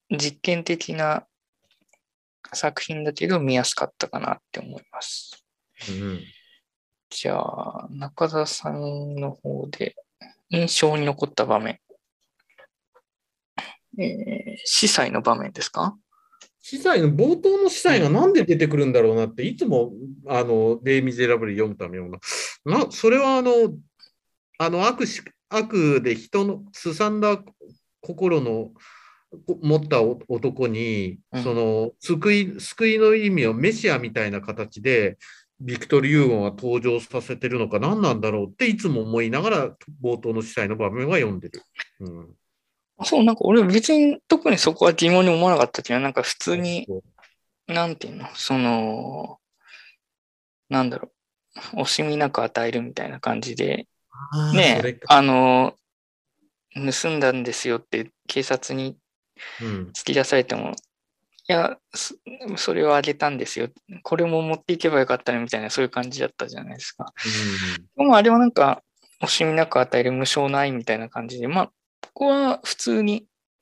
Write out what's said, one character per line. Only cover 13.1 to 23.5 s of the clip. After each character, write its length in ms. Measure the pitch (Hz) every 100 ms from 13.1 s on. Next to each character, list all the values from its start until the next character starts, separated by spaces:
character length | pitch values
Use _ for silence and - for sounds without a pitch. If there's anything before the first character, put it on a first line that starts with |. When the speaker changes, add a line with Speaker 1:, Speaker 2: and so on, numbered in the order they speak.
| _ _ _ _ - - - _ -
Speaker 1:
え 40 |
ー、 540 | 180 - - - - -
司 240 | - - -
祭 220 | - 123
の 120 | 110
場 140 | 113 117
面 160 | -
で 100 | -
す 60 | -
か？ 280 | 156 180 208 _ _ _ _ - _
Speaker 2:
司 180 | - 269
祭 240 | 370 262
の、 80 | 156
冒 300 | 147 262 339
頭 220 | 392 392
の 60 | 381
司 120 | -
祭 200 | 359 240
が 80 | 147
な 180 | 190 370
ん 60 |
で 120 | 359
出 120 | 175 160
て 120 | 156
く 80 | 147
る 100 | 135
ん 60 |
だ 80 | 123
ろ 120 | 113
う 40 | 113
な 100 | 110
っ 80 |
て、 100 | -
い 120 | 131 -
つ 100 | 247
も、 260 | 131 120 104 135 139 139
あ 160 | 123
の、 380 | 120 113 110 117
レ 160 | 127 135
イ・ 40 |
ミ 100 | 131
ゼ 140 | 120 123
ラ 100 | 117
ブ 100 | 110
ル 60 |
読 160 | 101 107
む 80 | 101
た 120 | 90
め 120 | 92
も 80 | 87
な、 720 | 90 - - - - 143 214
な、 120 | -
そ 200 | - 226
れ 80 | 262
は 180 | 269 262
あ 60 |
の、 100 | 247